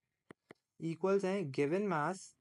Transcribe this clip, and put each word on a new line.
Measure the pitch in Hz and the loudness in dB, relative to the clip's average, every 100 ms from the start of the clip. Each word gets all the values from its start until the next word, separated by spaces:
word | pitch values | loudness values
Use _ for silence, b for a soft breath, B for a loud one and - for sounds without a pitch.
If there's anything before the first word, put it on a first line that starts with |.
| _ _ - - _ - _ - | _ _ -20 -20 _ -20 _ -8
equals | 165 160 190 196 190 | -6 -2 2 2 2
हैं | 202 147 | 0 -2
given | 131 143 185 208 | 0 2 2 0
mass | 156 151 190 - - | 0 0 -2 -10 -20